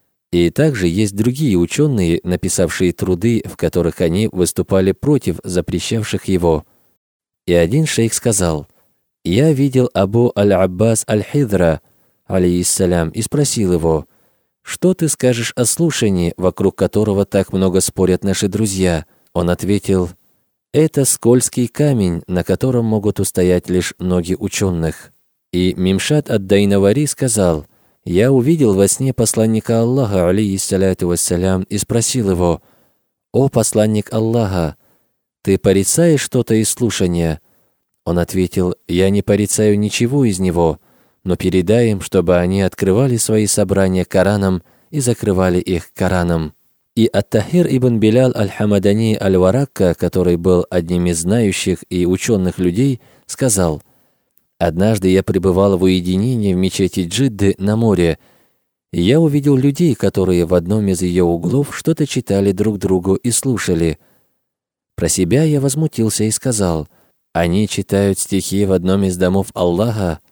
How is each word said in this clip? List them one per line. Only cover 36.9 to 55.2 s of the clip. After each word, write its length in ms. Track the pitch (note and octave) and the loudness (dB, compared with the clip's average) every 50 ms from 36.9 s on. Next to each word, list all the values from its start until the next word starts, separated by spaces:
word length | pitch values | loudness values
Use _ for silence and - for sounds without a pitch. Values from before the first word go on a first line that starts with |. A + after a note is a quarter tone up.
| - - G2 F2 F2 E2+ E2+ E2 D#2 D#2 - _ _ _ _ _ _ _ _ _ _ _ _ | -2 0 0 0 0 0 0 -2 -2 -4 -8 _ _ _ _ _ _ _ _ _ _ _ _
Он 120 | F2 F2 F2 | -4 -2 -2
ответил: 560 | E2+ - - F#2 F#2 F2 - F#2+ F2+ F2+ E2+ - _ - | -2 -2 -2 -2 -2 -2 0 -2 -2 -2 -2 -6 _ -4
'Я 220 | F2 F2+ F#2+ G2 | -2 0 2 2
не 100 | G2+ G2+ | 2 0
порицаю 580 | - - G#2 G2+ G#2 - - - A2 G#2+ G#2 G2+ | 0 0 0 0 0 0 0 0 2 2 2 2
ничего 460 | G#2 G#2 - - A#2+ A#2 C3+ D3 C3+ | 0 -2 -2 -2 -2 0 0 0 0
из 140 | A2+ F#2+ F2 | 0 0 0
него, 400 | F#2+ F#2 E2 F2 E2+ D#2+ D2+ - _ _ _ _ _ _ _ _ - | -2 0 2 2 2 2 0 -2 _ _ _ _ _ _ _ _ -6
но 120 | F2+ F2+ | -4 -4
передай 540 | - - F#2 F2 F#2 E2+ F2+ A2 A#2+ A#2+ A2 | -2 -2 0 0 0 2 2 2 2 2 0
им, 100 | G#2 F#2+ | 0 -2
чтобы 380 | - - - F#2 F2 F2 F2+ F2 | -4 -2 0 0 2 2 2 2
они 240 | F2 F2+ F#2+ G2 G2 | 2 0 0 0 0
открывали 540 | F2+ - - G2+ F#2+ F#2 A2 C3+ C3+ A#2+ | -2 -2 -2 0 0 2 2 2 0 0
свои 300 | A2 - - A2 G#2+ G#2+ | -2 -2 0 0 0 0
собрания 600 | G2 - G#2+ G2+ F#2 F#2+ F#2+ F#2+ F#2 F#2 F#2 F2 | 0 0 -2 -2 0 0 0 2 2 0 0 -2
Кораном 560 | - - F#2+ F2+ G2 G#2 G#2 G2 F#2+ F#2 F2 - _ _ _ _ _ | 0 0 0 2 2 2 0 0 0 -2 -2 -6 _ _ _ _ _
и 100 | - D3+ | -8 -4
закрывали 600 | B2 B2 A2+ - - G#2 F#2+ F#2 F#2 F#2 F2 F2+ | -2 -2 -2 -2 -2 0 0 2 2 2 0 0
их 320 | E2+ - F#2 E2 - - _ | -2 -2 -4 -4 -6 -8 _
Кораном.'" 640 | - F#2+ F2+ F#2 F2+ F2 F2 E2+ E2 D#2+ D2+ - _ _ _ _ _ _ _ _ | -4 -2 -2 0 0 0 0 0 -2 -4 -6 -10 _ _ _ _ _ _ _ _
И 160 | A2+ A2+ A2+ - | 0 0 0 0
Ат-Тахир 540 | C#3 - - - A2 G2+ - E3 F3+ E3+ | -2 -2 0 -2 -2 -2 0 0 0 0
ибн 320 | - C3+ B2+ B2+ B2+ A#2 A2 | 0 0 0 0 0 2 2
Билял 340 | G#2 G#2+ A2 B2 C3 B2+ A#2+ | 2 2 4 4 2 2 0
Аль-Хамадани 840 | - G#2+ F#2+ - - G#2+ G#2 G#2 G2 F#2 G2+ G2+ A2 A2+ A2 G#2+ - | -2 -4 -4 -4 -2 -2 0 0 2 2 2 2 2 0 0 0 0
Аль-Варакка, 760 | G2+ G2 F#2+ F2+ F#2 F#2 G2 C3+ C#3+ - _ - G2 F2 E2 | 0 0 2 4 4 4 2 2 -2 -4 _ 0 0 0 0
который 420 | - F2+ F2 - F#2 F2+ F2+ F2 | 0 -2 -2 0 0 2 2 0
был 280 | E2+ E2+ F#2+ F2+ F2 F2+ - | 2 2 2 2 2 0 0
одним 340 | - F2+ E2 E2+ F2+ F2 F2 | -2 -4 -2 -2 -2 -2 0
из 120 | F2 E2+ E2 | -2 -2 -2
знающих 640 | E2 F2+ G#2 A#2+ A2+ G2 F2+ - - G2 F2+ - - - | -2 0 0 0 0 0 -2 -2 -2 -4 -4 -4 -6 -6
и 160 | F#2 F2+ F2 | -4 -2 0
ученых 520 | F2 F#2 F#2+ - - A2+ F#2+ F#2 F2+ - - | 0 0 -2 0 0 0 0 0 -2 -2 -2
людей, 440 | F#2 F2+ F2 G#2+ C3+ C#3 B2+ - - _ _ _ _ | -2 -2 0 0 0 0 -2 -4 -8 _ _ _ _
сказал: 560 | - - - C3+ B2+ G#2+ G2 F2+ E2 D2+ C#2+ - _ _ _ _ _ _ _ _ _ _ _ _ _ _ - | -16 -8 -4 -2 -2 0 0 0 0 -2 -4 -8 _ _ _ _ _ _ _ _ _ _ _ _ _ _ -4
Однажды 500 | E2+ E2+ D#2 F2 G2 A2 A2+ G2 F#2 F#2 | -2 -2 0 0 0 0 0 0 2 2
я 140 | F#2 F#2+ | 2 2